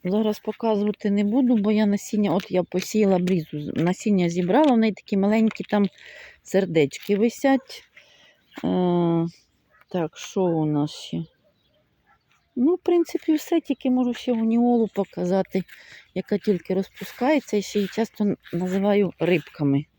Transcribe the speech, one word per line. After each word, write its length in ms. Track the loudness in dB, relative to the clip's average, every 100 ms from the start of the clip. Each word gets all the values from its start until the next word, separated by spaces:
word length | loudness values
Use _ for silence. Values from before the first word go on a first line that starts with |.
зараз 340 | -2 0 0 -4
показувати 720 | -8 -6 -2 0 -2 -2 -2
не 140 | 0
буду, 320 | 0 2 2 2
бо 160 | 2
я 140 | 2 2
насіння, 480 | 0 -2 -2 0
от 160 | 0 0
я 120 | -2
посіяла 560 | -2 -4 -2 0 2 2
брізу, 420 | 2 -2 -2 -10
з-, 120 | -6
насіння 540 | -2 -2 0 0 2 2
зібрала, 440 | 0 0 4 4
в 60 | 4
неї 140 | 2
такі 240 | -2 -4 -2
маленькі 480 | 2 2 2 -2
там 220 | -4 0 0 _ -20 -20 -20 -20
сердечки 760 | -2 -2 2 2 2 -2 -4 0
висять. 680 | 0 0 2 2 -2 -20 -20 -20 _ _ _ _ _ -8
Е, 600 | -2 0 0 2 2 0 -2 -8 _ _ _ _ _
так, 280 | -4 -4 -8
що 260 | -8 -2
у 240 | 0 0 0
нас 240 | 0 -2
ще? 340 | -6 -10 -10 -10 _ _ _ _ _ _ _ _ _ _ _ _ -2
Ну, 180 | 0
в 40 | 0
принципі, 560 | 0 0 0 -4 -2
все, 260 | -2 0 -4
тільки 300 | -2 -4 -2
можу 240 | 0 -2
ще 180 | -4 -4
уніолу 560 | -2 0 2 2 2 0
показати, 680 | -2 -6 -4 -2 0 0 -4 -6 -16 -20 -20 _
яка 240 | -10 -4 -4
тільки 360 | 0 -2 0
розпускається, 840 | -4 -4 -12 -18 -4 0 0 0 -4
і 60 |
ще 160 | -2 -4
її 100 | -4
часто 360 | -4 -6 -2
н-, 120 | -2 -2 -6
називаю 600 | -6 -2 0 2 2 0 0
рибками. 680 | 0 0 -2 -4 0 0 -2